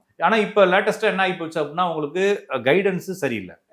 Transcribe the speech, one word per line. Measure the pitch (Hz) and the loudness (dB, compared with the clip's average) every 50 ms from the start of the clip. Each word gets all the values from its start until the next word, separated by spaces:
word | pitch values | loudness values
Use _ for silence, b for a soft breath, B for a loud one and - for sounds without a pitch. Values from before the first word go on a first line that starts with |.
| _ _ _ | _ _ _
ஆனா | - 165 180 226 | -2 0 2 2
இப்ப | 220 202 - - 208 196 | 2 0 2 4 4 4
லேட்டஸ்டா | 180 185 202 208 214 190 - | 6 4 4 2 0 0 0
என்ன | 220 202 185 190 | 0 0 0 0
ஆகி | 190 185 175 | 0 -2 -2
போச்சு | 165 165 160 - 165 | -4 -6 -6 -4 -4
அப்படின்னா, | 147 143 147 175 180 | -4 -4 -2 -2 -2
உங்களுக்கு | 175 160 156 151 147 160 185 196 202 208 190 - - 135 127 113 | -2 -2 -4 -4 -4 -2 0 0 0 0 -2 -4 -6 -6 0 2
கைடன்ஸ் | 131 156 196 196 196 180 175 - 190 | 4 4 4 2 0 -2 -2 -6 -8
சரியில்லை. | 180 - 143 131 117 101 90 90 - - _ _ | -8 -4 -4 -4 -4 -4 -8 -10 -16 -20 _ _